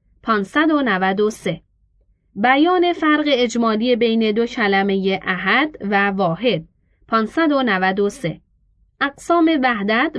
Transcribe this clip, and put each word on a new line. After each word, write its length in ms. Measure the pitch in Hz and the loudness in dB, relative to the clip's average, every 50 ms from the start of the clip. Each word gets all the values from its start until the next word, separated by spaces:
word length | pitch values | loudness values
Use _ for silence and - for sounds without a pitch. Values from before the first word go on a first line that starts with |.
| _ _ _ _ - | _ _ _ _ -4
پانصد 480 | 226 220 208 196 - - 294 320 320 | -2 -2 -2 -2 -2 -2 0 2 2
و 120 | 311 294 269 | 2 0 0
نود 380 | 233 190 185 190 190 196 196 | 0 0 0 0 0 0 0
و 100 | 208 214 | 0 -2
سه. 300 | 220 - - 190 165 - - _ _ _ _ _ _ _ _ _ _ _ _ _ _ | -2 -4 -6 -6 -6 -6 -10 _ _ _ _ _ _ _ _ _ _ _ _ _ _
بیان 580 | 196 208 247 269 277 311 349 370 359 349 349 339 | -2 0 2 4 4 4 4 4 2 2 0 0
فرق 320 | - 330 311 302 294 302 | 0 0 0 0 0 2
اجمالی 680 | 294 277 240 247 233 233 233 233 226 214 214 226 254 247 | 0 0 0 0 0 0 -2 0 0 0 0 0 0 0
بین 360 | 220 240 226 226 226 226 214 208 | 2 2 0 2 2 0 0 0
دو 140 | 226 233 | 0 -2
کلمه 760 | 240 - 262 214 196 196 190 196 202 196 196 190 190 190 190 - | -2 -2 -2 0 0 2 2 2 0 0 0 0 -2 -2 -2 -4
احد 540 | - 185 175 180 190 208 247 294 302 - - | -6 -6 -4 -2 0 0 2 0 -2 -4 -8
و 300 | - 202 208 196 202 202 | -6 -2 0 0 0 0
واحد. 540 | 196 190 196 170 165 180 226 254 - 160 165 - _ _ _ _ _ _ _ - | 0 0 0 0 0 0 0 -2 -2 -2 -4 -10 _ _ _ _ _ _ _ -2
پانصد 440 | 226 226 220 214 - 330 330 302 294 | -2 -2 -2 -2 0 0 2 2 2
و 100 | 277 262 | 2 2
نود 380 | 233 196 185 185 190 190 202 | 0 0 0 0 0 0 0
و 80 | 202 202 | -2 -2
سه. 320 | - - - 160 156 - _ _ _ _ _ _ _ _ _ _ _ - 269 | -2 -4 -6 -8 -8 -10 _ _ _ _ _ _ _ _ _ _ _ -6 -6
اقسام 480 | 277 277 - - - 339 339 320 330 320 285 254 | -6 -6 -6 -4 0 2 2 4 2 2 2 0
وحدت 540 | 254 233 208 196 208 220 233 269 330 - | 0 -2 -2 -2 -2 0 0 0 -2 -2